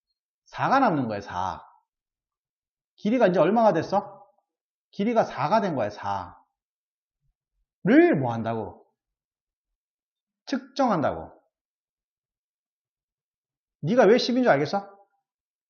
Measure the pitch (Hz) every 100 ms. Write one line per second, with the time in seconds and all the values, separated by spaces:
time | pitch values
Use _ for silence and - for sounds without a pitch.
0 | _ _ _ _ _ - 143 254 262 151
1 | 117 101 98 90 92 78 - _ _ _
2 | _ _ _ _ _ _ _ _ _ _
3 | 202 254 208 175 156 226 220 165 143 196
4 | - - - _ _ _ _ _ _ -
5 | 202 226 - - 143 214 202 143 104 -
6 | 101 98 90 - _ _ _ _ _ _
7 | _ _ _ _ _ _ _ _ 175 277
8 | 349 208 127 117 113 113 98 - _ _
9 | _ _ _ _ _ _ _ _ _ _
10 | _ _ _ _ - 277 - - 262 185
11 | 120 82 80 - _ _ _ _ _ _
12 | _ _ _ _ _ _ _ _ _ _
13 | _ _ _ _ _ _ _ _ 151 240
14 | 202 240 - 247 240 143 147 202 - -
15 | _ _ _ _ _ _ _